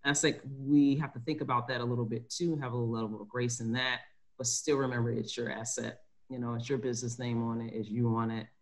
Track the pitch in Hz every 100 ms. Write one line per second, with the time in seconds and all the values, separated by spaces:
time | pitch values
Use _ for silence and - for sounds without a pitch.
0 | 139 143 156 - 139 135 135 147 139 139
1 | 139 127 120 151 139 123 120 123 120 123
2 | 113 117 120 - 175 151 131 120 117 113
3 | 110 107 104 123 123 120 113 123 127 123
4 | - - - - 127 - - 139 131 123
5 | 117 117 113 - 117 110 113 - 117 -
6 | - - - 127 120 117 120 135 127 120
7 | 123 120 120 117 117 117 113 110 107 113
8 | 117 113 113 113 117 _